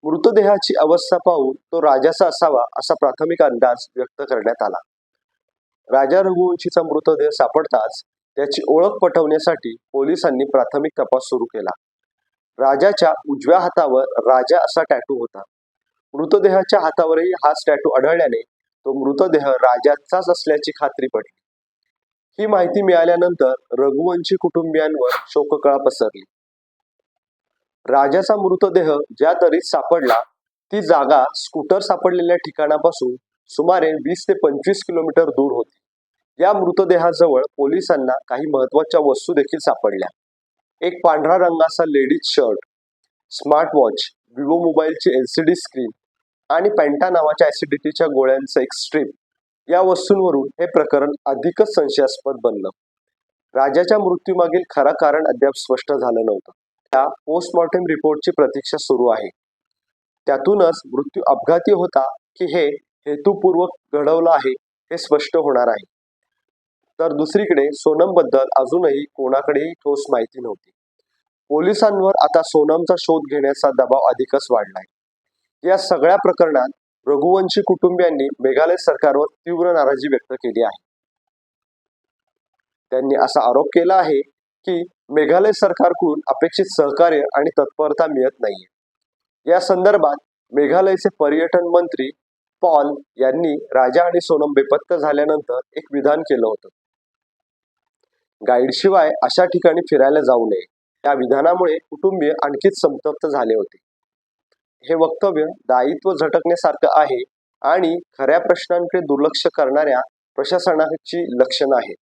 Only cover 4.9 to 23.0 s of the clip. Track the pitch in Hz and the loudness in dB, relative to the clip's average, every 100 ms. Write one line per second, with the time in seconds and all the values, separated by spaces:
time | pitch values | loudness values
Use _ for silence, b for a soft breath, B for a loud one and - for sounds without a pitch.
4.9 | _ _ _ _ _ _ _ _ _ _ | _ _ _ _ _ _ _ _ _ _
5.9 | 127 139 180 190 175 180 175 175 - 165 | 0 2 2 2 0 0 -2 -2 -2 0
6.9 | 151 - 156 147 147 123 151 151 117 110 | -2 0 0 0 0 0 0 0 -2 -2
7.9 | - - _ _ - 143 143 - 156 190 | -8 -20 _ _ -6 -4 -4 0 2 2
8.9 | - 180 170 156 156 156 165 120 113 _ | 0 0 2 0 0 0 -4 -8 -14 _
9.9 | 139 139 165 170 131 139 135 123 143 151 | -4 -2 0 -2 -2 0 0 0 -2 -6
10.9 | - 127 131 - 127 113 - 95 90 _ | -6 -2 -2 -2 -4 -4 -6 -8 -10 _
11.9 | _ _ _ _ _ _ - 135 139 185 | _ _ _ _ _ _ -2 0 4 2
12.9 | 202 160 - - 139 131 175 175 175 151 | 4 0 0 -6 -6 2 2 2 0 2
13.9 | 127 135 120 113 127 127 170 - - 160 | 2 0 -2 2 2 4 2 2 -2 0
14.9 | 135 - 131 117 98 98 _ _ _ _ | -2 -2 -6 -6 -12 -20 _ _ _ _
15.9 | _ _ 139 160 202 196 190 180 202 160 | _ _ -8 0 2 4 2 2 2 2
16.9 | - 160 160 175 - 147 156 - 143 151 | 0 0 2 0 0 0 0 0 0 2
17.9 | 131 139 170 156 117 - _ _ _ 135 | 2 2 2 0 -2 -8 _ _ _ -6
18.9 | 135 135 139 190 156 139 127 127 123 143 | -4 -2 0 2 2 2 2 2 2 2
19.9 | 143 _ 185 175 175 - 151 151 - 147 | 0 _ -4 0 -2 0 -2 -2 -6 -6
20.9 | - 131 107 - _ _ _ _ _ _ | -4 -6 -6 -8 _ _ _ _ _ _
21.9 | _ _ _ _ - 214 202 175 202 196 | _ _ _ _ -6 0 2 2 0 2
22.9 | 175 | 4